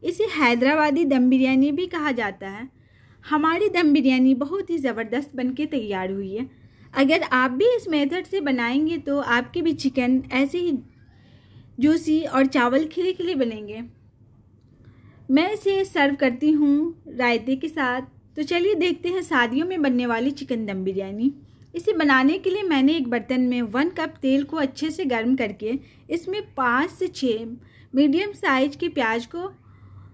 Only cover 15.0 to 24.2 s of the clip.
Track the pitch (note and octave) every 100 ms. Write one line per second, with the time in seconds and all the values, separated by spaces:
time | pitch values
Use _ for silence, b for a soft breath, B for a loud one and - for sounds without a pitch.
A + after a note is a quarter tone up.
15 | b b - C#4 F#4 G#4 G4 G4 F#4+ E4
16 | C#4 C#4 C4 B3 D4+ D4+ C#4+ D4 E4 -
17 | - B3 A#3+ A#3 A#3 C4+ D#4+ D#4+ B3+ B3+
18 | C4 - _ D4+ D4+ F4 F#4+ E4+ F4+ -
19 | F4 F#4 E4+ C4+ A3+ C4 F4+ F4+ C#4 B3
20 | B3 A3+ C4+ C#4 C#4 A#3 G#3 F#3+ F#3+ F#3+
21 | F#3+ G#3 C4+ - b b b E4+ G#4+ E4
22 | D4 C4 C4+ F#4+ F#4+ G4+ F#4+ C4+ C4+ E4
23 | A#3+ A#3+ A#3+ B3+ B3 B3 A3 A#3+ E4+ F4
24 | D#4 -